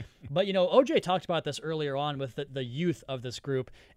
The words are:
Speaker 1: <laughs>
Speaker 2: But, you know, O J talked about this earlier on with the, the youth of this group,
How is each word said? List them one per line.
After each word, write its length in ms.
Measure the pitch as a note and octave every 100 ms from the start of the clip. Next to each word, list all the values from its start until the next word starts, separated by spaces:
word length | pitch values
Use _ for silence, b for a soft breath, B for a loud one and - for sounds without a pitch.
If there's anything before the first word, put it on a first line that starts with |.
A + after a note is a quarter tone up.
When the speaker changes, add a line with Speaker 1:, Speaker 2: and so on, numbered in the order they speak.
| -
Speaker 1:
<laughs> 180 | _ -
Speaker 2:
But, 160 | D3+ G3+
you 80 |
know, 120 | F#3+ F3+
O 120 | A3
J 160 | C4 C4+
talked 280 | F3 F#3 -
about 180 | D#3+
this 160 | D3 C3+
earlier 340 | D#3 D#3 D3 C#3
on 180 | D3 C#3
with 160 | C3
the, 120 | D3 C#3+
the 140 | C3
youth 400 | B2 C3 F3 - -
of 100 | C3
this 200 | B2 -
group, 300 | C#3+ C3 B2 b b